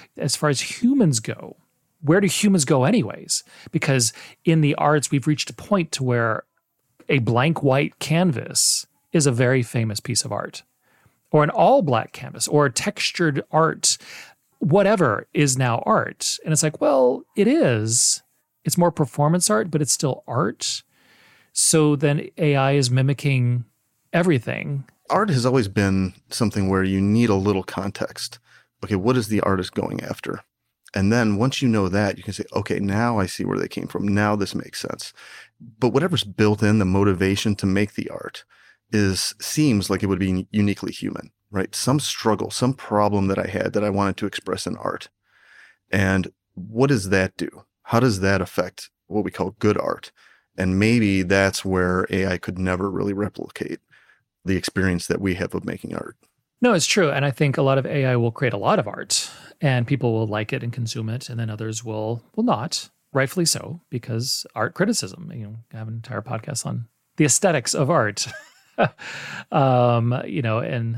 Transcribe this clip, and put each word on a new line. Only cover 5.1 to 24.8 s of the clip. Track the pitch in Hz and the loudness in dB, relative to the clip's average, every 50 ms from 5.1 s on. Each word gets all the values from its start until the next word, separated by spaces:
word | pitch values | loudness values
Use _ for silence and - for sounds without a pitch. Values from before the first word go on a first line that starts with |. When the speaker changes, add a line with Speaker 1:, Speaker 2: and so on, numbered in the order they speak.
Speaker 1:
we've | - 139 - | -2 0 0
reached | 156 151 - - - | 0 0 0 -4 -8
a | - | -12
point | - - - 202 190 165 - - | -12 -4 -2 0 0 0 -2 -4
to | - 135 | -4 -2
where | 127 123 120 117 113 107 - - _ _ _ _ _ _ _ _ _ _ _ _ - | 0 2 2 2 0 -2 -4 -6 _ _ _ _ _ _ _ _ _ _ _ _ 0
a | 139 135 | 0 2
blank | 113 113 113 120 131 165 165 - - | 2 2 2 2 2 2 2 2 2
white | 143 131 139 147 - - - | 2 4 2 2 -2 -4 -6
canvas | - - 151 165 185 180 131 117 - - - - - - - - - - _ _ _ _ | -2 0 2 2 2 2 0 -2 -4 -4 -2 0 0 0 0 -2 -6 -10 _ _ _ _
is | - 170 139 | 0 2 2
a | 143 | 2
very | 120 117 131 123 131 131 120 | 2 2 2 4 2 2 0
famous | - - 123 113 110 104 - | 0 -2 -2 -2 -2 -4 -6
piece | - - 117 - - | -6 -4 -2 -2 -2
of | - | -4
art, | 104 - - - - - - _ _ _ _ _ _ _ _ _ _ _ _ _ | -4 -6 -6 -8 -10 -14 -20 _ _ _ _ _ _ _ _ _ _ _ _ _
or | - 151 147 | 4 4 4
an | 151 | 4
all | - - 170 196 262 285 | 4 4 6 6 6 4
black | 196 143 120 113 - - - | 4 2 2 0 0 -4 -10
canvas, | - 131 131 - 117 - | -14 -14 -14 -8 -6 -2
or | - 147 147 143 139 | 2 4 4 4 2
textured | - - - 208 - - - - - - 170 156 135 - - - | 0 -2 -4 -4 -4 -4 -4 -4 -2 0 0 0 0 -2 -4 0
art, | - 156 160 156 - - - - - - - - - - - - - _ _ _ _ - | 2 2 2 2 0 0 -2 -2 -2 -2 -6 -14 -20 -20 -20 -20 -20 _ _ _ _ -4
whatever | - 156 147 202 196 196 220 196 165 123 104 - - - - | 0 2 4 4 4 4 4 4 4 2 2 0 -4 -4 0
is | - 147 139 127 | 0 2 2 2
now | 131 131 123 113 - - | 0 0 0 0 0 0
art. | - 220 160 - - - - - - - - - | 2 2 2 0 -2 -6 -6 -6 -6 -6 -6 -4
And | - 156 | -2 0
it's | 147 - | 0 0
like, | 156 151 - | -2 -2 0
well, | - 294 277 269 262 - - - - _ - | 2 2 4 4 4 4 2 0 -6 _ -2
it | 214 196 | 0 2
is. | 226 277 330 262 143 120 107 107 110 113 - - - - - _ _ _ _ _ _ _ _ - | 4 4 4 4 2 2 2 0 0 0 0 0 0 -2 -4 _ _ _ _ _ _ _ _ -6
It's | 160 - | -2 0
more | 175 175 170 | 2 2 2
performance | - - 151 - - - 143 151 165 180 - - | 2 0 -2 -2 0 0 2 2 2 2 0 0
art, | 214 220 220 170 | 0 0 0 -2
but | 147 151 | -2 -2
it's | 147 - | -2 -2
still | - - - 139 - - - | -2 -2 -2 -2 -4 -4 -8
art. | - 123 123 151 - - - - - - - - _ _ _ _ _ _ _ _ _ _ _ _ _ | -6 -2 -2 -2 -2 -4 -6 -6 -8 -8 -8 -12 _ _ _ _ _ _ _ _ _ _ _ _ _
So | - - - - - 160 151 151 147 | -4 -2 2 4 4 4 4 4 4
then | 139 156 143 143 143 - - - | 2 2 2 2 0 -2 -6 -4
A | - 170 147 143 | 0 0 2 2
I | 139 135 139 139 | 2 2 2 2
is | 143 135 123 | 2 2 2
mimicking | 123 131 131 139 139 - - 143 135 127 123 120 120 123 120 - _ _ _ _ _ _ _ _ - | 2 2 2 0 0 0 0 0 2 2 2 2 0 0 -4 -8 _ _ _ _ _ _ _ _ 0
everything. | 170 180 185 156 120 - - - 52 - 147 143 139 | 2 2 4 2 2 0 -4 -6 -6 -6 -6 -6 -8